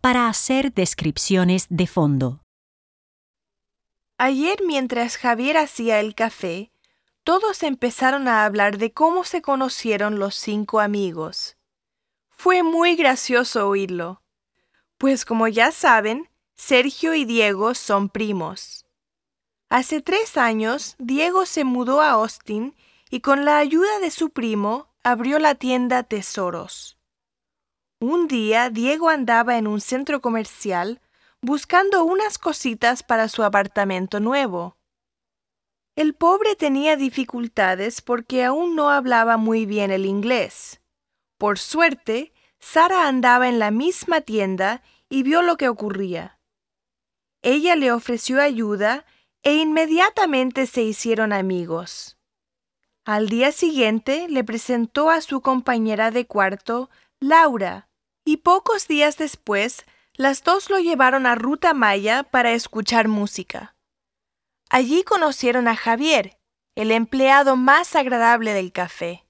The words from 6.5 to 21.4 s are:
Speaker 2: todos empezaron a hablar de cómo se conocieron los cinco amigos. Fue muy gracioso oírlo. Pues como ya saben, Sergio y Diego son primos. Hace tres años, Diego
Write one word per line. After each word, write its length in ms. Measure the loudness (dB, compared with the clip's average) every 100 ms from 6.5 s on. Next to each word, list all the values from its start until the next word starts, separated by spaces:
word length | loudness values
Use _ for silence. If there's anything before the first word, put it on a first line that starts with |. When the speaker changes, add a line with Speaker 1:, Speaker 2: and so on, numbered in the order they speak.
| -8 -12 _ _ _ _ _
Speaker 2:
todos 380 | 0 0 0 -2
empezaron 680 | -4 -2 -4 0 0 0 0
a 160 | 2
hablar 340 | 2 2 0 2
de 140 | -6
cómo 320 | 0 2 2
se 180 | -2 -6
conocieron 760 | -2 -2 -2 -4 -4 -2 -2 -2
los 160 | -4
cinco 460 | -6 -6 -4 -2 0
amigos. 800 | 0 0 -4 -6 -10 -10 -12 _ _ _ _ _ _ _ _
Fue 320 | _ 2 2
muy 340 | 2 2 2 4
gracioso 720 | 2 2 0 0 0 -2 0
oírlo. 540 | 0 -2 -6 -8 -12 _ _ _ _ _ _ _ _
Pues 280 | 0 0
como 220 | 0 0 0
ya 240 | 2 2
saben, 600 | 4 4 4 4 -4 -8 _ _ _
Sergio 580 | 0 2 2 -2 -2
y 100 | 0
Diego 500 | 0 2 2 2 -2
son 340 | -2 -2 0 -2
primos. 800 | -4 -4 -4 -6 -10 -16 -18 _ _ _ _ _ _ _ _ _
Hace 320 | -2 0 -4
tres 360 | -2 -2 -2 0
años, 600 | 0 0 -2 -4 -6 -12
Diego 480 | -4 0 2 0